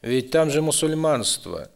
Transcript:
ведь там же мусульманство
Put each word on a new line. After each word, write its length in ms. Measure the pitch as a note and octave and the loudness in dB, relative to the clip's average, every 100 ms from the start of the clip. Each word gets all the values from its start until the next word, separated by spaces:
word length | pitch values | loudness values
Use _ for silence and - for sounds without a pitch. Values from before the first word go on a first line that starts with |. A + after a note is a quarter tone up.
ведь 300 | - B2+ B2+ | 0 -2 2
там 180 | D#3+ D#3 | 2 2
же 140 | C#3+ | 2
мусульманство 1040 | D#3 C#3+ D#3 D#3 D#3+ C#3 G#2+ - F2+ E2+ C#2 | 0 0 0 0 0 0 0 -4 -6 -10 -12